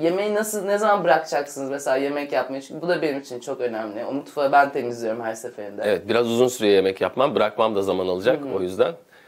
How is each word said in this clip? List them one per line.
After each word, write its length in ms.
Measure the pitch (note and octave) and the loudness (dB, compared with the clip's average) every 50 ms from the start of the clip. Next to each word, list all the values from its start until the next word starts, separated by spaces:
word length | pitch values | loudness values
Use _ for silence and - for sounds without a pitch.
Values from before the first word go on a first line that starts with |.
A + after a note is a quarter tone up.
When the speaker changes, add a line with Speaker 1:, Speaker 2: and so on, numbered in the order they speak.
| D3+ | 0
Speaker 1:
yemeği 320 | E3 F3 F#3+ G#3 G#3 G#3 | 0 0 0 0 0 0
nasıl, 300 | G#3 A3 G#3+ G#3+ G#3 F3+ | -2 -2 -2 -4 -4 -2
ne 140 | G3 G3+ G#3 | -2 0 0
zaman 260 | G#3+ G#3+ G3+ G3+ E3+ | 2 2 2 2 4
bırakacaksınız 680 | E3+ D#3+ D#3+ - - E3 C#3+ - - - C#3 C#3 C3 | 2 2 2 2 0 -2 -2 -2 -4 -6 -8 -6 -6
mesela 260 | C#3 C#3 - D3 C3 | -6 -6 -2 0 0
yemek 360 | C#3 C#3 C#3+ C#3+ D3 C#3+ C#3+ D#3 | 0 0 0 -2 -4 -4 -2 -2
yapmayı? 300 | C3+ - - C3+ C3+ C#3 | -2 -2 -2 -6 -10 -10
Çünkü 200 | - - D#3 E3 | -12 -12 -8 -2
bu 60 | F3 | -2
da 140 | F3+ D#3+ E3 | -2 0 0
benim 180 | D#3 C#3 C#3 | -2 -2 -4
için 200 | C#3 - B2+ B2 | -6 -10 -12 -12
çok 200 | - - C3+ B2 | -8 -8 -6 -4
önemli. 440 | B2+ A#2+ A2+ A2 A2 G#2+ G2+ A2 A#2+ | -4 -4 -4 -4 -6 -8 -8 -8 -8
O 80 | A#2 C3 | -6 -6
mutfağı 400 | C#3 C#3+ - - D3+ C#3+ C3+ C#3 | -6 -8 -8 -4 0 0 4 6
ben 200 | C#3+ C#3 C#3 - | 6 6 6 2
temizliyorum 500 | C#3+ A#2+ A#2+ A#2+ A#2 A#2 A2 A2 A#2+ A#2 | -4 -4 -4 -6 -4 -4 -4 -4 -4 -4
her 120 | A2 A2 | -6 -8
seferinde. 480 | - - A#2 - - G#2 G2+ G2+ G2+ G#2+ | -8 -10 -14 -12 -12 -12 -12 -8 -4 0
Speaker 2:
Evet, 240 | G#2 G2+ E2+ - G2 | 0 0 0 0 2
biraz 180 | A2 A#2 A#2+ A#2 | 2 2 2 2
uzun 180 | A#2 A#2 B2 B2 | 4 4 4 2
süre 200 | A#2+ - A2 G2+ | 2 2 4 6
yemek 320 | G2+ F#2+ F#2+ F#2+ F#2+ - | 6 6 6 4 2 0
yapmam, 340 | F#2+ F#2 - B2 C3 D3 - | -2 -2 0 2 0 2 2
bırakmam 400 | - G#2+ G#2+ - - A2+ A2 A2 | 2 2 0 2 2 0 2 2
da 80 | G2 G2 | 0 0
zaman 240 | G2 F#2 F#2 F#2 | 0 0 0 0
alacak 340 | F#2 F#2 F#2 F#2+ A#2+ C3+ D3 C#3+ | -2 -2 0 2 2 2 2 -2
Speaker 1:
Hı 40 | C3+ | -4
hı. 60 | - G2 | -4 -2
Speaker 2:
o 20 | |
yüzden. 320 | F#2 F2+ F#2+ F#2 A#2+ D#3+ E3+ - - _ - - - | -2 -4 0 2 0 0 0 -6 -14 _ -20 -20 -20